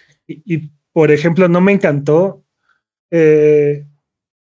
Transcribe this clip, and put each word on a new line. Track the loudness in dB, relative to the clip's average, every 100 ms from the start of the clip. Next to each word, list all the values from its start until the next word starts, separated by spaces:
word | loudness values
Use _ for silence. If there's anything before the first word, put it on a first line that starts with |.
| _ _ -20
Y, | -18 -8 -8
y, | -8 _ _
por | 0 2
ejemplo, | 0 0 0 0
no | 2
me | 2
encantó, | 0 0 -2 -2 0 -2 -6 _ _ _ _ _ _ _
eh, | 0 2 2 2 2 0 -4 -10 _ _ _ _ _